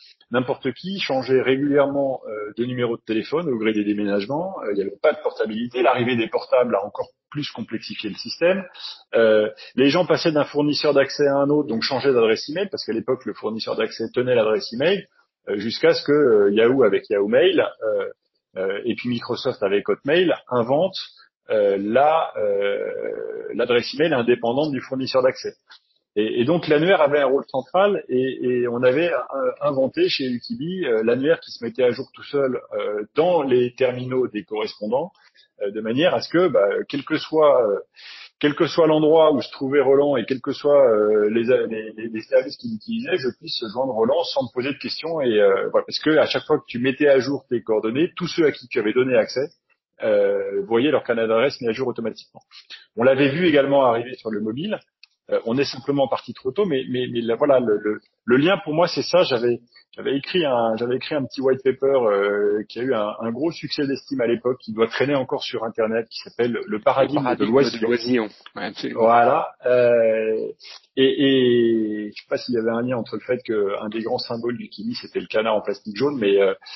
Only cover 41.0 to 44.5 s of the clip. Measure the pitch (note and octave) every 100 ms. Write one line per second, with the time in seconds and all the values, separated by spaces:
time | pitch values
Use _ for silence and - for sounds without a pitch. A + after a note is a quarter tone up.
41 | G#2+ G#2+ G#2 A2+ A#2 B2 A2+ A2 A2 A2
42 | A2+ A2 - G#2 - - A#3 A3 - A3+
43 | C4+ F#3 - - D#3+ - A2 A#2+ C3+ A2
44 | A2+ D#3+ - C#3 B2+